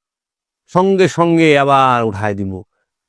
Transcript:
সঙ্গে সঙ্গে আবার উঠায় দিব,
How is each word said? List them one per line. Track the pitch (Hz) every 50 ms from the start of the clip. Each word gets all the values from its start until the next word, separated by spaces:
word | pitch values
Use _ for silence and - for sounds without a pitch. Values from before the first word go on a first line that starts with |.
| _ _ _ _ _ _ _ _ _ _ _ _ _
সঙ্গে | _ - 175 185 196 196 185 190
সঙ্গে | 160 - - 170 170 165 165 165 156 143 143
আবার | 139 139 139 135 135 131 123 120 117
উঠায় | 113 98 98 104 104 101
দিব, | 98 101 95 95 92 85 - _ _ _ _ _ _ _